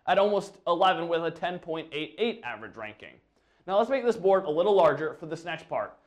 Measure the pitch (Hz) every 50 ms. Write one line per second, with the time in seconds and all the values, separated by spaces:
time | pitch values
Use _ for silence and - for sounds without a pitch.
0 | _ - 185 196 196 208 208 196 190 - - _ _ 175 175 170 190 185 185 165
1 | 170 170 170 165 170 165 160 - 180 175 180 175 - 175 160 160 156 - 139 151
2 | 156 - - 180 220 240 - 233 120 123 113 104 110 101 - 113 107 107 101 -
3 | 95 73 62 62 _ _ _ _ _ _ _ _ _ 185 190 208 226 233 269 262
4 | 240 240 226 190 175 196 190 190 190 151 151 160 185 214 202 190 170 151 139 139
5 | 156 147 123 - 175 156 165 165 165 175 160 156 - - 151 117 104 - - _
6 | _